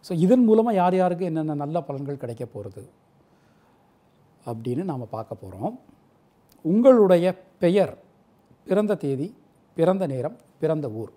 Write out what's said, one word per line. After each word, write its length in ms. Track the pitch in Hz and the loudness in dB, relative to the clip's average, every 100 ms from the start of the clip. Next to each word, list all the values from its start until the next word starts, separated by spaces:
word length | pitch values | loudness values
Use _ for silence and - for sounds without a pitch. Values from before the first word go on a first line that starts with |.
So, 160 | - 175 | -6 0
இதன் 260 | 185 254 233 | 4 4 6
மூலமா 220 | 220 226 | 4 4
யார் 220 | 202 180 185 | 2 2 2
யாருக்கு 300 | 180 175 180 | 0 0 -4
என்னென்ன 280 | 160 156 | -4 -4
நல்ல 260 | 147 143 165 160 | -6 -4 -6 -6
பலன்கள் 340 | 139 143 139 | -10 -10 -10
கிடைக்க 220 | 120 117 120 | -10 -10 -12
போறது 300 | 107 104 98 - _ _ _ _ _ _ _ _ _ _ _ _ _ _ _ - | -12 -14 -16 -20 _ _ _ _ _ _ _ _ _ _ _ _ _ _ _ -12
அப்படின்னு 380 | 113 117 123 | -10 -6 -6
நாம 240 | 185 135 117 110 | -6 -8 -10 -12
பார்க்க 260 | 110 107 | -10 -14
போறோம். 320 | 95 90 147 254 _ _ _ _ _ _ _ _ 160 | -16 -10 -10 -10 _ _ _ _ _ _ _ _ -2
உங்களுடைய 600 | 202 254 247 196 175 180 185 - _ | 4 6 8 6 6 2 -2 -12 _
பெயர், 340 | 175 196 175 - _ _ _ _ _ _ - | 2 4 0 -2 _ _ _ _ _ _ -4
பிறந்த 280 | 190 214 202 | -2 0 -2
தேதி, 320 | 143 135 170 - _ _ _ - | -4 -4 -6 -10 _ _ _ -2
பிறந்த 300 | 165 190 175 | 0 0 -4
நேரம், 240 | 131 135 233 _ _ | -4 -6 -10 _ _
பிறந்த 300 | 156 156 135 110 | -4 -2 -6 -10
ஊர் 100 | 107 | -12